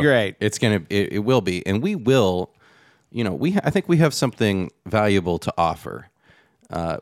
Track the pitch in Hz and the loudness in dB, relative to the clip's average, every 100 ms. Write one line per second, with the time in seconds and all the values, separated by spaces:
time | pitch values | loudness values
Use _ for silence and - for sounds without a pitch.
0 | 147 123 98 - 107 - 113 101 78 101 | 4 2 0 -2 -4 0 0 0 0 -2
1 | 98 104 107 131 95 90 - 101 180 196 | -2 -2 0 2 0 -4 -2 -2 -2 -2
2 | 117 135 95 90 - _ _ _ _ _ | 2 4 4 0 -6 _ _ _ _ _
3 | _ 120 107 80 160 202 147 190 180 165 | _ -6 -4 -2 -2 0 0 0 2 2
4 | 156 - 131 - 110 95 90 _ 90 107 | 2 2 -2 0 0 0 -4 _ -4 0
5 | 107 98 87 82 - - 82 82 - - | 2 2 0 -4 -4 -2 -2 -2 -10 -14
6 | - _ _ _ _ _ - 80 85 - | -18 _ _ _ _ _ -12 -8 -6 -6